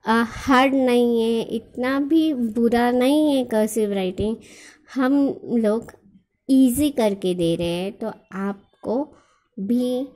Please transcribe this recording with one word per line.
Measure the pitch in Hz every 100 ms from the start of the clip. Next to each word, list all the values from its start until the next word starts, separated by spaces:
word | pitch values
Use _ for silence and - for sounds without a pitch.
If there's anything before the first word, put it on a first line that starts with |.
| -
अ, | 226 233
हार्ड | - - 254 269
नहीं | 269 254 240 240 233
है, | 226 226
इतना | - 226 - - 254 277
भी | 285 320 311
बुरा | 262 233 226 233 233 240
नहीं | 247 254 302 302 277
है |
कर्सिव | 247 220 214 226 214
राइटिंग। | 196 185 185 202 220 - - - - _
हम | 262 254 285 277 -
लोग | - 233 214 226 240 - - - _ _ -
ईजी | 269 262 247 294
करके | 262 220 202 185
दे | 180 165 165
रहे | 170
हैं | 175 190
तो | - 220 - _
आपको | 185 196 196 _ _ 180 233 302 - _ _ _ -
भी | 196 240 247 254 285